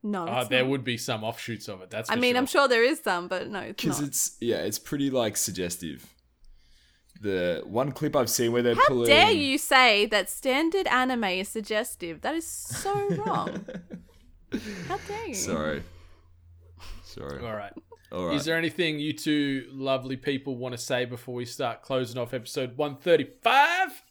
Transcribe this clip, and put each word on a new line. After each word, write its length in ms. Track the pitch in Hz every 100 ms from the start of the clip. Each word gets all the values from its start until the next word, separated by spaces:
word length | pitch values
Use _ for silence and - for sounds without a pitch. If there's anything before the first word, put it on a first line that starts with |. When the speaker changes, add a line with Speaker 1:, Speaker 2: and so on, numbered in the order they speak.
Speaker 1:
No, 220 | 214 202 165
Speaker 2:
Uh, 120 | 120
Speaker 1:
it's 80 | 117
Speaker 2:
there 120 | 127
Speaker 1:
not. 60 | 131
Speaker 2:
would 140 | 139
be 140 | 127 117
some 260 | - 113
offshoots 440 | 110 113 - 110 -
of 140 | 95
it, 80 | 95
that's 200 | 107 117
Speaker 1:
I 40 | 226
Speaker 2:
for 40 |
Speaker 1:
mean, 140 | 247
Speaker 2:
sure. 40 | 247
Speaker 1:
I'm 60 | 262
sure 220 | - 277
there 160 | 233
is 160 | 240 311
some, 260 | - 180 180
but 220 | 185 -
no, 100 | 202
it's 240 | 117 -
Speaker 3:
'Cause 160 | 156 120
Speaker 1:
not. 80 | 147
Speaker 3:
it's, 300 | - - -
yeah, 180 | 117 101
it's 220 | 90 110
pretty, 300 | - 147 139
like, 260 | 131 113 95
suggestive. 760 | - 90 90 - 82 67 - _ _ _ - - _ _ _ _ _ -
The 440 | 104 95 87 82 64
one 260 | 104 143
clip 240 | 139 151 143
I've 140 | 117
seen 220 | - 117
where 100 | 120
they're 140 | 120 131
Speaker 1:
How 120 | 554
Speaker 3:
pulling 200 | 127 120
Speaker 1:
dare 240 | 294 427
you 260 | 359 285 277
say 480 | - 269 247 208 208
that 220 | 214 190
standard 560 | - 269 262 330 381 381
anime 360 | 254 254 247 208
is 240 | 185 190
suggestive? 720 | 220 208 214 240 - 170 165
That 140 | - 320
is 100 | 320
so 480 | - - - 392 403 403
Speaker 3:
<laughs> 160 | 381 415
Speaker 1:
wrong. 400 | 113 - - - 190 - 185 - - - - - 214 214 196 170
How 100 | 381 -
dare 200 | 415 453
you? 60 |
Speaker 3:
Sorry. 500 | 214 - 85 78 73 - - - - - - - - - - - -
Sorry. 400 | - - 69 71 117
Speaker 2:
All 100 | 107
right. 180 | 101 - _ - _
Speaker 3:
All 160 | 87 90
right. 80 | 147
Speaker 2:
Is 100 | 143
there 100 | 165
anything 440 | 165 165 170 151
you 140 | 151
two 540 | 151 - 151 143 135 117
lovely 440 | 135 135 135 127 131
people 400 | - 135 139 123
wanna 200 | 127 120
say 280 | - 127 123
before 280 | 120 -
we 120 | 123 120
start 360 | - 127 110
closing 380 | - 135 123 123
off 140 | 120 131
episode 420 | 113 - 127 120
one 200 | 147 135
thirty-five? 1080 | 180 160 135 - - 262 302 349 370 - _